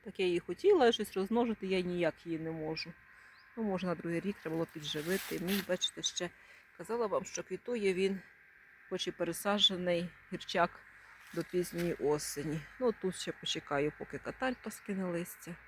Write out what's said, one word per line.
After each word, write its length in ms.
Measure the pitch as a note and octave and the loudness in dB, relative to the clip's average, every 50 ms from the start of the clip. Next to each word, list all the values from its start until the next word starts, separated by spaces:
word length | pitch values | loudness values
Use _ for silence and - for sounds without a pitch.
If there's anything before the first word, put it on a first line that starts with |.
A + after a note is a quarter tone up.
| - | -14
Так 160 | A3 - - | -12 -2 0
я 60 | F#3+ | 2
її 140 | F3+ F3 F3 | 2 2 2
хотіла, 520 | - - F3+ - - G4 G#4 E4+ B3+ A#3 | 0 -2 -6 4 6 6 8 10 8 6
щось 260 | A#3 - G#3+ - - | 6 4 -2 -4 -2
розмножити, 500 | F#3+ F#3+ G3 A3+ A#3 A#3+ A#3 A3 - G3 | -2 0 2 2 2 2 2 0 -2 -2
я 140 | F#3+ F#3+ F#3 | 0 0 0
ніяк 440 | F3+ F3+ F3+ F3 E3+ D#3 - - - | 0 0 0 2 2 0 0 -2 -8
її 140 | E3+ E3 D#3 | -6 -6 -4
не 120 | D#3+ D#3+ | -4 -6
можу. 420 | D#3+ D#3+ D#3 D#3 D#3+ D#3+ - E3 - - - - - - - - - - - - - | -6 -4 -4 -6 -6 -6 -8 -12 -14 -18 -20 -20 -20 -20 -20 -20 -20 -20 -20 -16 -6
Ну, 60 | A#3+ A3 | -2 0
може, 240 | G#3 F#3+ F3+ F#3 | 0 0 0 0
на 80 | F3+ E3+ | 0 -2
другий 240 | E3+ - E3+ E3+ E3+ | -2 -2 -2 -2 0
рік 160 | E3+ G3 G3+ - | -2 -2 -6 -4
треба 140 | - D#3+ D#3+ | -6 -4 -2
було 120 | E3 E3 - - | -2 -2 -2 -4
підживити. 680 | D#3+ D3+ D3 D3 D#3 D3 E3+ F#3+ G3 - - D#3+ D#3+ | -10 -8 -6 -4 -4 0 0 0 -2 -2 -4 -4 -4
Мій, 240 | E3 F3 G3 G3 F3+ | 0 0 0 0 0
бачите, 340 | - F#3 F3+ - - - - D#3+ | 0 -2 0 0 -4 -4 -4 -6
ще 260 | - - - F3+ E3+ - - - - - - - - - | -4 -4 -4 -6 -6 -8 -14 -20 -20 -20 -20 -20 -20 -16
казала 300 | - E3+ E3 A3 A#3+ A3+ | -14 -6 -4 -2 0 0
вам, 180 | G3+ F3+ C3+ - | 2 2 0 0
що 180 | - - F3 E3+ | -2 -8 -8 -6
квітує 500 | - F#3 F3+ _ - B3 A3+ G3+ F#3+ F#3 | -6 -8 -6 _ -4 -2 2 2 2 4
він, 280 | F3+ F#3+ F#3+ G3 F#3+ - - - - - - - - - - - - - - | 4 2 2 2 -2 -6 -14 -20 -20 -20 -20 -20 -20 -20 -20 -20 -20 -10 -6
хоч 180 | F#3+ F3+ - | -4 -2 -2
і 40 | F3+ | -4
пересаджений 960 | E3+ - F3 E3 E3 - - G3+ G3+ G#3 G3+ G#3 G3 F3+ F3+ F3+ F3 E3+ F3 F3 - - - - F#3+ | -2 -2 -2 -2 -2 -2 0 0 4 6 4 4 4 2 2 2 2 2 0 -4 -8 -16 -12 -10 -10
гірчак 360 | - - - - F#3 E3+ F3 - - - - - - - - - - - - - | -10 -8 -2 4 4 4 4 2 -12 -20 -20 -20 -20 -20 -20 -20 -20 -20 -8 -8
до 100 | E3+ E3 | -8 -6
пізньої 500 | - - F3+ F3 - - E3+ F3 E3+ - | 0 0 0 0 0 -2 -2 0 0 0
осені. 680 | - A#2 C#3+ D3 D3 - - - C#3+ D3 D#3+ D3+ D#3+ C#3+ - - - | 0 2 2 2 2 0 -4 -6 -4 -4 -4 -4 -4 -6 -10 -8 0
Ну, 140 | B3+ A#3+ G#3 - | 0 0 0 0
тут 140 | - F#3 F3 | -4 -4 -4
ще 160 | - - F3 | -2 -6 -8
почекаю, 600 | - - - D3+ - E3 - - D3+ C#3 D3 D3+ - | -8 -6 -4 -4 -4 -4 -2 0 0 2 2 0 -2
поки 200 | - - - - | -4 -12 -10 -10
катальпа 540 | C#3 - - - - B3+ C4 B3 - - A3 | -8 -8 -8 -6 -2 -2 -2 -2 -4 -8 -12
скине 340 | - - - - G3+ F#3+ F#3+ | -12 -10 -8 -6 -4 -2 -2
листя. 500 | F3+ E3+ E3+ F3+ - - - - - F3 - - | -2 -2 -2 -4 -6 -10 -14 -12 -14 -14 -14 -14